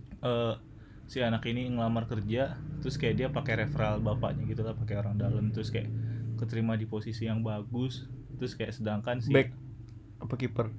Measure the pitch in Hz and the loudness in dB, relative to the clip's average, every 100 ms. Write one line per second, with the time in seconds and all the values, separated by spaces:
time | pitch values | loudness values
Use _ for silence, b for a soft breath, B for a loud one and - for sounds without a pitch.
0 | - - 123 120 117 110 - B B B | -16 -4 0 2 2 0 -8 B B B
1 | - 131 120 113 120 120 127 120 113 117 | -8 0 2 2 2 0 0 0 2 2
2 | 110 110 104 113 135 - - - 127 - | 0 -2 2 2 2 -2 -6 -4 -2 0
3 | 120 110 127 123 117 110 104 - 107 107 | 2 4 2 0 0 2 2 2 2 2
4 | 110 104 110 - 110 107 110 107 - 104 | 2 2 0 0 0 0 -2 -2 0 0
5 | 104 104 107 104 104 110 107 110 - B | 0 2 2 4 2 0 -2 -2 -2 B
6 | B B B - 113 113 113 110 110 110 | B B B -2 -2 0 2 2 0 -4
7 | 110 110 113 110 110 107 107 120 131 - | -4 -2 0 0 0 -2 -2 -2 -2 -2
8 | - - - 120 120 - - 123 110 104 | -8 -10 -10 -6 -6 -4 -4 -2 0 0
9 | 113 123 113 135 131 - - - - - | 0 0 6 6 6 0 -12 -12 -14 -16
10 | - - 113 120 123 - 110 | -16 -10 -4 -2 0 0 -2